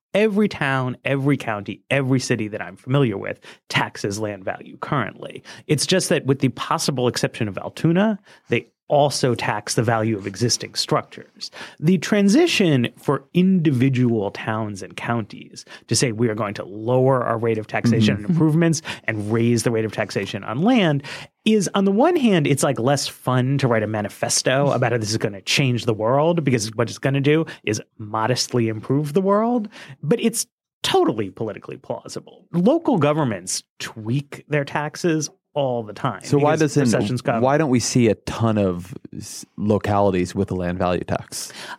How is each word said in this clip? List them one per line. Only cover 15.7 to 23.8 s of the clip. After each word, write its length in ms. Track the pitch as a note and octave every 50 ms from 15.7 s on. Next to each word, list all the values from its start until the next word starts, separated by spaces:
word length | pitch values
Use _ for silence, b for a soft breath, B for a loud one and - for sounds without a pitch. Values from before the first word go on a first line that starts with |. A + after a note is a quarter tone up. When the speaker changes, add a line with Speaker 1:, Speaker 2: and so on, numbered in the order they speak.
| B B B -
Speaker 1:
to 80 | A#2
say 160 | - C#3+ B2+
we 160 | G#2+ A2 A#2+ A2+
are 80 | G#2+
going 180 | G#2+ A2 G2+ G2+
to 100 | - -
lower 580 | - G2 G#2+ A2 A#2 B2+ B2+ B2+ C3+ C3+ B2+ A#2
our 140 | - A#2 A2+
rate 180 | A2+ A#2 A2+ G#2+
of 80 | G#2+
taxation 520 | - - G#2+ G2+ A#2 A2 A2 G#2+ G#2+ - G2+
Speaker 2:
Mm-hmm. 80 | G#2
Speaker 1:
on 60 | -
improvements 500 | E3+ E3 F3+ D#3 D3 E3+ E3 E3 D#3 - B B B B B
and 260 | - A2 G#2+ G2+ G#2
raise 320 | A2+ A#2 A#2 A#2 A#2+ A2+ -
the 80 | B2+
rate 140 | A#2 A2 A2
of 80 | G#2 -
taxation 500 | - G#2+ G2+ - G#2+ G2 G2 - G2+ G2+
on 180 | G#2+ A2 C3
land 400 | F3 A#3 C4 A#3+ F#3+ D#3+ D3 C#3 B B B B B B _ _ -
is, 240 | A3 A3 G#3+ F3 - -
on 120 | G3+ G3
the 60 | G3
one 240 | G3 G#3+ C4+ F4 F4+ E4
hand, 280 | B3+ A3+ F#3+ E3 C#3+
it's, 160 | D3 C#3+ -
like, 160 | - D3 B2+ -
less 300 | A2+ C3+ C#3+ C#3+ - -
fun 500 | - - - C3+ B2+ B2+ B2 C3 C#3 C#3
to 100 | - A#2+
write 160 | A#2+ A2